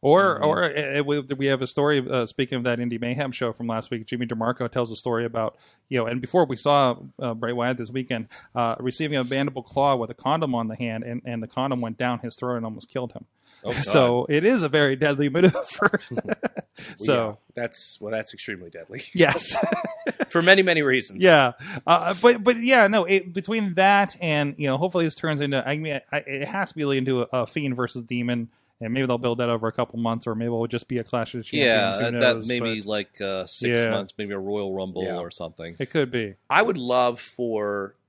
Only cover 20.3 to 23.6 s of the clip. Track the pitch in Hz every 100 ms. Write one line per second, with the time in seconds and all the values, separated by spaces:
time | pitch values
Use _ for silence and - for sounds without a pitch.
20.3 | 170 170 196 185 165 143 131 123 190 180
21.3 | 156 131 - 147 151 - 170 170 185 240
22.3 | 240 202 233 233 262 202 214 180 196 180
23.3 | 175 - 226